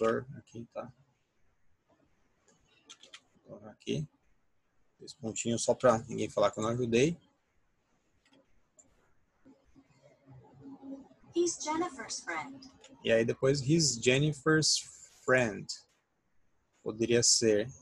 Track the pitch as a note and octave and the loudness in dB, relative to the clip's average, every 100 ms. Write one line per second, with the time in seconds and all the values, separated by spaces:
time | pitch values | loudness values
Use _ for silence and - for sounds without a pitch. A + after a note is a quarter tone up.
0 | A2+ A#2 B2 C3 - A#2+ A#2 G#2+ - - | 0 0 -4 -16 -16 -16 -14 -14 -14 -18
1 | _ _ _ _ _ _ _ _ _ _ | _ _ _ _ _ _ _ _ _ _
2 | _ _ _ _ _ _ _ _ - - | _ _ _ _ _ _ _ _ -20 -20
3 | - - _ _ - G#2+ G#2+ - A#2 B2+ | -20 -20 _ _ -20 -20 -20 -10 -4 -4
4 | D3+ _ _ _ _ _ _ _ _ _ | -6 _ _ _ _ _ _ _ _ _
5 | - - A2+ G2+ A#2 A#2 - A#2 B2+ A2+ | -20 -12 -8 -6 -4 -2 0 2 4 2
6 | A2 A2+ G#2+ - G2+ - A2 A#2+ A#2+ A2+ | -2 -6 -4 2 0 2 -2 -2 0 4
7 | D3 E3+ _ _ _ _ _ _ _ _ | 2 0 _ _ _ _ _ _ _ _
8 | _ _ _ _ _ _ _ _ _ _ | _ _ _ _ _ _ _ _ _ _
9 | _ _ _ _ C4+ - _ - _ _ | _ _ _ _ -20 -20 _ -20 _ _
10 | C3+ _ - - - - C4+ C#4 C4+ C4+ | -20 _ -20 -20 -20 -20 -20 -16 -14 -14
11 | - _ - E4+ F4 - D4+ D#4+ F4 A#3+ | -14 _ -6 -2 -2 -2 -4 -4 -4 -8
12 | A3 - - - - - - - - - | -10 -10 -8 -8 -10 -16 -20 -20 -20 -8
13 | A2+ A2+ A#2 A#2+ C3+ C#3+ B2 E3 D3 A#2 | 2 2 2 0 0 0 2 2 2 0
14 | B2 C3+ D3+ D3 D#3 D#3 D3 - - - | 2 4 2 0 2 2 2 -2 -4 -18
15 | - - - B2+ A#2 G2 - - - _ | -20 -6 2 2 2 -2 -10 -14 -18 _
16 | _ _ _ _ _ _ _ _ A2 A2 | _ _ _ _ _ _ _ _ -10 -4
17 | A2+ A#2+ A#2 - A2+ G#2 B2 - | 2 2 4 4 4 2 0 -10